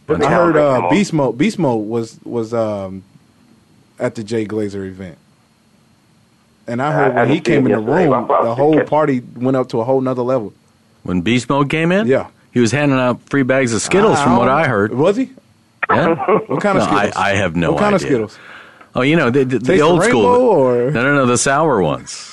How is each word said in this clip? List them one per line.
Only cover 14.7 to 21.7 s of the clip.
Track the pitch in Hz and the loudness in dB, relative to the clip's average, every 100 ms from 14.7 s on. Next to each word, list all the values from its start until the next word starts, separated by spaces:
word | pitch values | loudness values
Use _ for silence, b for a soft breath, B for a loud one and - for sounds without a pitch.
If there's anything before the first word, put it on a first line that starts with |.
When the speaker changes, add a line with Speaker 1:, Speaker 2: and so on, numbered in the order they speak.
| 104 107 | 0 0
Speaker 3:
Was | 120 170 208 | 0 0 0
he? | 262 - _ _ _ _ - | -4 -10 _ _ _ _ -2
Speaker 2:
Yeah. | 127 165 165 | 0 0 0
Speaker 3:
<laughs> | - 208 - | 0 -2 -2
What | 165 | -4
kind | 202 190 | 0 0
of | 92 | 0
Speaker 2:
No, | 101 | 0
I, | 104 | -2
Speaker 3:
Skittles? | - | -2
Speaker 2:
I | 98 98 | -2 0
have | 92 82 | 0 0
no | 80 | -2
Speaker 3:
What | - | 0
kind | 208 190 | 0 0
Speaker 2:
idea. | 139 123 | 0 -2
Speaker 3:
of | 104 | -4
Skittles? | B B B B B B - | B B B B B B -2
Speaker 2:
Oh, | |
you | 131 165 | 2 2
know, | 123 | 2
the, | 139 127 | 2 0
the, | |
the | 123 | 0
Speaker 3:
Taste | 127 | 0
the | - | 2
Speaker 2:
old | 151 175 | 4 4
school. | 220 175 101 | 2 2 4
Speaker 3:
rainbow, | 247 254 | 4 4
or? | 175 127 123 127 | 2 2 2 0
Speaker 2:
No, | 147 | 0
no, | 135 143 | 2 2
no, | 123 | 2
the | 123 | 2
sour | 147 139 160 | 0 0 2